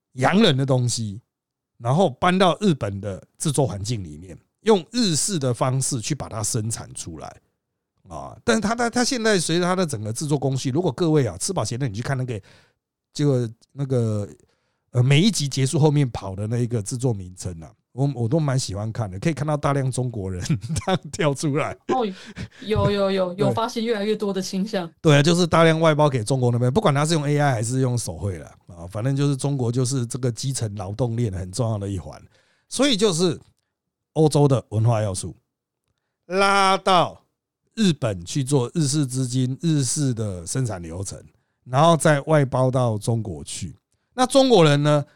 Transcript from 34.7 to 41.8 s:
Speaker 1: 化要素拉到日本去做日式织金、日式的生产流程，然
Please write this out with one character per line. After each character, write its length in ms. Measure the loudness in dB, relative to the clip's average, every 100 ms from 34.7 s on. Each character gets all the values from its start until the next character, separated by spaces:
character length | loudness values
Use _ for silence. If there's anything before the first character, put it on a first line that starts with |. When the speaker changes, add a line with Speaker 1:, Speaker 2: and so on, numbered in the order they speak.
| 0
Speaker 1:
化 160 | 2 2
要 120 | 0
素 200 | -4 -8 -12 _ _ _ _ _ _ _ _ -6
拉 500 | 2 4 6 4 4
到 460 | 4 4 4 -2 _ _ _ _ _
日 180 | 0 2
本 320 | 2 0 -4
去 180 | -4 -4
做 280 | 0 0 0
日 120 | 0 0
式 200 | 2 0
织 200 | -2 -2
金、 300 | 0 0 0
日 240 | 0 0
式 280 | 0 0 -2
的 320 | -2 -4 -6 -6
生 180 | -4
产 180 | -4 -6
流 220 | -10 -10
程， 180 | -10 -12 -18 _ _ _
然 180 | -4 2